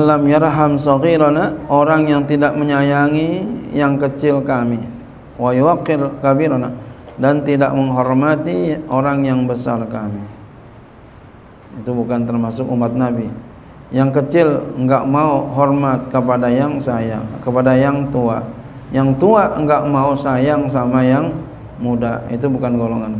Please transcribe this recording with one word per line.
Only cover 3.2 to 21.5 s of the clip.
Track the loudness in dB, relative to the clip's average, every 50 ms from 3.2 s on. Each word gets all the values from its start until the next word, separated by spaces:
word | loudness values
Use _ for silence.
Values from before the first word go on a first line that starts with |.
| 0 -2 -2 -4 -4 -6 -8 -8 -10 -6 -2
yang | 0 0 2 2 0
kecil | -2 -2 -2 0 0 0 2 0 0
kami. | 0 -2 0 0 -2 -2 -4 -6 -10 -12 -16 -18 -20 -20 -20 -20 -20 -8 -2
"Wa | -2 0
yuwaqqir | 2 4 4 4 2 2 0 -2 -2 -2 -2 -4 -6 -2 0
kabirana," | 0 2 2 2 0 0 -2 -2 -4 -8 -10 -14 -18 -18 -20 -20 -18 -6 0
dan | 0 2 2 2 0
tidak | 0 2 2 2 2 2
menghormati | 0 0 0 0 0 2 2 2 2 4 2 2 0 -2 -4 -2 -2 -2 -2 -2 -4 -4
orang | -2 -2 0 0 0 0 0 0
yang | 0 0 0 0
besar | 0 -2 -4 -2 -4 -4 -4 -4
kami." | -6 -8 -8 -6 -8 -8 -8 -10 -14 -16 -20 -20 -20 -20 -20 -20 -20 -20 -20 -20 -20 -20 -20 -20 -20 -20 -20 -20 -20 -20 -20 -20 -20 -20 -20 -20 -18 -16 -10
Itu | -6 -4
bukan | -4 -4 -2 -2 -2 -2 -2
termasuk | -2 -2 -2 -2 -2 -4 -4 -4 -2
umat | 0 0 0 0 0
Nabi. | 0 0 0 0 -2 -4 -6 -10 -12 -16 -18 -20 -20 -20 -20 -20 -20 -16 -4
Yang | 0 2 2 2 2 0 0
kecil | 2 2 4 4 4 2 0 -4 -6 -4 -2
nggak | 0 2 2 2 2
mau | 0 2 2 2 2 0 0 -2 -2 0
hormat | 0 2 2 2 2 2 0 0 -2 -4
kepada | -2 -2 0 0 2 0 2 2
yang | 2 2 2 0 0 -2 -4
sayang, | -4 -2 -2 -2 -2 -4 -4 -6 -8 -8 -10 -6 -4
kepada | -2 0 2 4 4 4
yang | 4 2 2 0 -2 -2 -2
tua. | -2 0 0 0 -2 -2 -6 -8 -12 -16 -18 -18 -18 -18 -14 -4
Yang | -2 0 2 2 2 4
tua | 4 4 6 4 4 2 0
nggak | -2 2 2 2 2 2
mau | 0 2 2 2 2 0
sayang | 0 0 0 0 2 2 2 2 0 0
sama | -2 -2 -2 0 0 2 2 4
yang | 4 2 2 0 -2 -4 -6 -10 -12